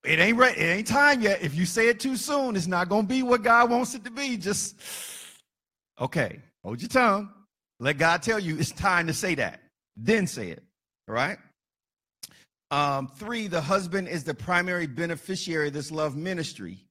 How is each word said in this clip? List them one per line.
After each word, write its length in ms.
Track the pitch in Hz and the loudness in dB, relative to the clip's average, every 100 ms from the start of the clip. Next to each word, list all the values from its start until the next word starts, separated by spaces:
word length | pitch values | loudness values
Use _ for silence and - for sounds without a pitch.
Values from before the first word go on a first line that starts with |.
It 160 | 143 160 | 2 4
ain't 180 | 190 233 | 4 6
re-, 120 | 254 | 4
it 100 | 185 | 4
ain't 280 | 165 185 214 | 0 0 2
time 340 | 247 294 269 | 4 6 6
yet. 200 | 208 196 | 2 0
If 140 | 165 151 | -2 -2
you 100 | 175 | 0
say 220 | 226 226 | 2 2
it 120 | 233 | 2
too 160 | 269 254 | -2 -4
soon, 400 | - 285 262 196 | -2 0 0 -2
it's 120 | 170 | 0
not 220 | 180 180 | -2 2
gonna 180 | 208 202 | 2 2
be 160 | 262 | 0
what 180 | 247 240 | 2 2
God 300 | 226 233 240 | 6 6 6
wants 240 | 240 247 262 | 4 0 -6
it 80 | |
to 80 | 240 | -10
be. 260 | 240 277 226 | -6 -4 -2
Just, 420 | 175 196 - - - - - - - - _ _ _ _ _ - | -2 -2 -4 -10 -16 -14 -14 -16 -20 -20 _ _ _ _ _ -8
okay, 420 | 131 165 107 - - _ | -4 -2 -2 -6 -20 _
hold 160 | 95 120 | -10 -10
your 100 | 240 | 0
tongue. 440 | 262 240 202 202 - _ _ _ _ | 2 4 2 -4 -16 _ _ _ _
Let 180 | 127 147 | -2 2
God 240 | 165 170 | 2 2
tell 160 | 226 220 | 0 -2
you 220 | 175 156 | -2 -2
it's 120 | 156 | -2
time 360 | - 190 180 165 | 0 0 2 0
to 60 | |
say 200 | - 196 147 | -2 -2 -2
that. 260 | 98 - _ _ _ - | -2 -6 _ _ _ -6
Then 300 | 113 220 180 | 2 2 2
say 220 | - 92 | -4 -10
it, 140 | 78 _ _ _ _ - | -10 _ _ _ _ -6
all 80 | 113 | -2
right? 240 | 143 - _ _ _ _ _ _ _ _ - _ _ _ _ | -2 -4 _ _ _ _ _ _ _ _ -20 _ _ _ _
Um, 380 | 143 143 139 135 | 0 2 0 -4
three, 400 | - 214 233 208 | -10 -8 -6 -2
the 140 | 165 | -4
husband 460 | 147 196 180 190 185 | 0 -2 0 -4 -4
is 160 | 170 | -6
the 120 | 131 139 | -6 -8
primary 500 | - 175 180 180 156 | 0 0 0 -2 -4
beneficiary 840 | 120 170 160 - 190 - 160 147 | -4 -6 -6 -6 -8 -4 -2 -2
of 40 | |
this 160 | 143 143 | -4 -8
love 260 | 156 151 139 | -4 -4 -4
ministry. 680 | 175 180 156 - 90 95 _ | -6 -4 -6 -8 -12 -12 _